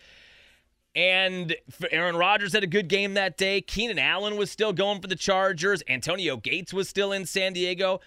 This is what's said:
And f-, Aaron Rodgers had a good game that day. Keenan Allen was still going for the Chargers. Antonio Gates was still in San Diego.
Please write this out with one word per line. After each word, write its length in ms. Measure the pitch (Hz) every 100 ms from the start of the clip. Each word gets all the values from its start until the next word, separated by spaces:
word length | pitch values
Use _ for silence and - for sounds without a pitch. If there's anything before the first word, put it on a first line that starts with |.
| - - - - - _ _ _ _ 151
And 600 | 180 185 190 185 170 165 -
f-, 220 | - 170
Aaron 240 | 156 175 170
Rodgers 380 | 180 208 202
had 100 | 208
a 40 | 196
good 200 | 196 170
game 280 | 196 202 196
that 200 | 190 -
day. 260 | 190 196
Keenan 360 | - 196 233 175
Allen 400 | 135 175 208 208
was 140 | 202
still 220 | - 214
going 280 | 180 202 202
for 60 | 190
the 80 | 185
Chargers. 680 | - 190 196 175 185 202 -
Antonio 500 | 127 147 190 160 127
Gates 340 | 120 160 185
was 160 | 185 185
still 240 | - 202
in 140 | 196 185
San 280 | 196 190
Diego. 460 | 180 180 180 190 185